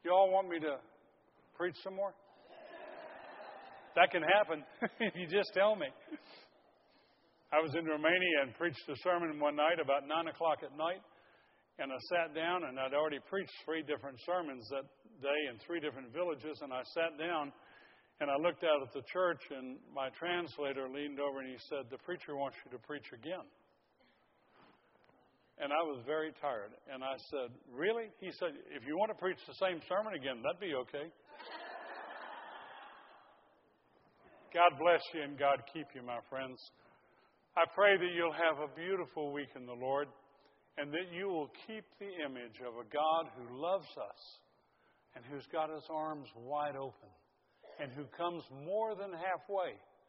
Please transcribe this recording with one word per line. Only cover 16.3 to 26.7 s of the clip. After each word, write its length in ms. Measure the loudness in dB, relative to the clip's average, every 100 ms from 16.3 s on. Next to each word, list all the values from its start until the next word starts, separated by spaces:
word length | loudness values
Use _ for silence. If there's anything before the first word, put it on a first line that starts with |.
| -2 -6 -8 -6
and 80 |
I 80 | -6 -4
sat 240 | 0 0
down, 400 | 0 0 0 -2 -8 -20 -20 -20 -20 _ _
and 80 | 2
I 80 | 4
looked 240 | 2 2 4
out 160 | 4
at 80 | 2
the 160 | -8 -4
church, 320 | 2 2 2 -6
and 240 | -10 -10 -12 -8
my 160 | -4 -4 -2
translator 720 | -2 0 -2 -4 -2 -2 -4
leaned 320 | -4 -6 -2
over 160 | -2 -2
and 80 | -8
he 120 | -10 -6
said, 160 | -6 -6
"The 120 | -10
preacher 320 | -8 -8 -6
wants 240 | -4 -4 -6 -14
you 80 |
to 80 | -14
preach 240 | -8 -10 -8
again." 320 | -12 -8 -8 -10 _ _ _ _ _ _ _ _ _ _ -20 -20 _ _ _ -20 _ _ _ _ -6
And 80 | 0
I 120 | 0 0
was 160 | -4
very 320 | -2 -2 -2 -4
tired, 320 | -4 -4 -6